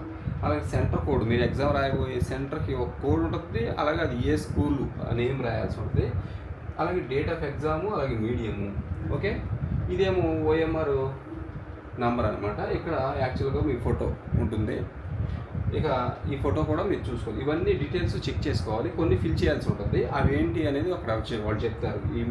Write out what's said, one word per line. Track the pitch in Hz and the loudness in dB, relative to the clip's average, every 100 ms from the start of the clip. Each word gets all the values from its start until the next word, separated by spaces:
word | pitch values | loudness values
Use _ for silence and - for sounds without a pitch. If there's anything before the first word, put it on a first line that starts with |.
| - - - - | -8 -8 -6 -2
అలాగే | 143 147 147 | 0 0 0
సెంటర్ | 131 - 170 - | 0 2 0 2
కోడ్, | 127 113 | 2 4
మీరు | 120 117 | 4 2
ఎగ్జామ్ | 135 143 143 | 2 2 2
రాయబోయే | 135 135 131 127 - | 2 0 0 0 -2
సెంటర్కి | 131 135 151 - 131 | -2 -4 -4 -2 -2
ఒక | 120 - | -2 -2
కోడ్ | 139 160 165 | 2 2 2
ఉంటుంది, | 170 - 226 - - | -2 -2 -2 -2 0
అలాగే | 151 165 156 | 0 2 0
అది | 123 135 | 0 2
ఏ | 151 | 2
స్కూల్ | - - 147 139 - - - | 0 0 2 0 -2 -4 -2
ఆ | 117 | 0
నేమ్ | 123 135 117 | 0 0 -2
రాయాల్సి | 110 95 - | -2 -2 -4
ఉంటుంది, | - - - - - - - - - - | 0 2 2 0 -4 -8 -10 -10 -8 -2
అలాగే | 165 180 - | 0 0 0
date | 135 160 | 0 0
of | 160 151 | -2 -2
exam, | 135 151 156 196 | -2 0 0 0
అలాగే | 190 135 113 110 | 0 0 0 0
మీడియము. | 123 110 98 101 98 - - - 147 | 0 -2 -2 -4 -4 -4 -4 -2 0
ఓకే, | 202 240 - - - - - | 0 0 -2 -2 0 0 0
ఇదేమో | 180 190 185 165 160 156 | 2 4 4 4 4 4
ఓఎంఆర్ | 160 160 160 147 135 135 - - - - - - - - - | 4 4 2 2 2 0 -4 -10 -10 -10 -10 -10 -12 -10 -2
నంబర్ | 120 120 107 | 0 2 0
అనమాట. | - 104 104 - - | 0 -2 -2 -2 -2
ఇక్కడ | - 147 135 143 | -2 0 0 0
యాక్చువల్గా | 156 - 135 139 151 | 0 0 0 2 2
మీ | 120 | 0
ఫోటో | 123 - 120 - - - | 0 0 0 -4 0 0
ఉంటుంది. | - 107 110 - - - - - - - - - - - | 2 0 -2 -2 -6 -8 -6 -4 -4 -4 -6 -4 -2 0
ఇక | - - - - - | 2 2 0 -2 -4
ఈ | 135 | 0
ఫోటో | 147 151 151 | 0 2 2
కూడా | 156 196 | 0 0
మీరు | 123 - | -2 -2
చూసుకోవాలి. | 120 - 107 | -4 -4 -4
ఇవన్నీ | 135 160 196 180 | 0 2 2 2
డీటెయిల్స్ | 147 175 165 - 139 | 0 0 0 0 -2
చెక్ | - 151 | -2 0
చేసుకోవాలి, | 123 117 110 117 - | 0 0 0 0 2
కొన్ని | 165 180 | 4 4
ఫిల్ | 165 156 | 4 4
చేయాల్సి | 180 143 - | 4 4 0
ఉంటుంది. | - - - - 143 | 0 2 2 2 4
అవి | 135 143 | 4 4
ఏంటి | 170 165 151 | 2 2 2
అనేది | 139 175 175 | 2 0 0
అక్కడ | 120 110 - | 0 0 0
చె-, | 117 107 | -2 0
వాళ్ళు | 107 117 | 0 0
చెప్తారు. | - 113 107 - 120 | -2 -2 -2 -2 0
ఈ | 120 | 0